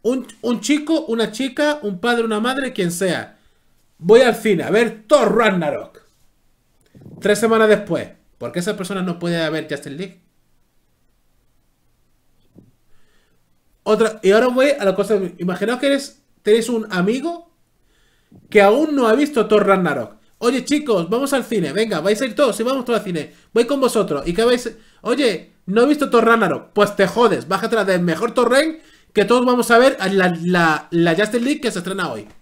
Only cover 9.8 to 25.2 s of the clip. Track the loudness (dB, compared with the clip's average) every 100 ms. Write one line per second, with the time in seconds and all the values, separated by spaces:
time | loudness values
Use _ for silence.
9.8 | -10 -12 -14 -16 _ _ _ _ _ _
10.8 | _ _ _ _ _ _ _ _ _ _
11.8 | _ _ _ _ _ _ _ -20 -20 _
12.8 | _ -20 _ _ _ _ _ _ _ _
13.8 | -2 0 0 0 2 4 4 2 0 2
14.8 | 0 0 0 -2 -2 -6 -6 -4 -4 -2
15.8 | 0 -2 -4 -18 _ _ 2 2 2 -4
16.8 | -2 -2 0 0 -4 -8 -14 _ _ _
17.8 | _ _ _ _ _ -20 0 4 6 4
18.8 | 2 2 2 2 2 0 2 2 4 2
19.8 | 0 -2 -6 -14 _ -6 -2 -2 -2 -2
20.8 | 0 -2 -2 -4 -2 -4 -2 -2 -2 -2
21.8 | -4 -2 -2 -2 -2 0 0 0 -4 -4
22.8 | -2 -4 -4 -8 -8 -16 _ 0 0 0
23.8 | 0 0 -2 -2 -4 0 0 0 -2 -14
24.8 | _ _ -4 -2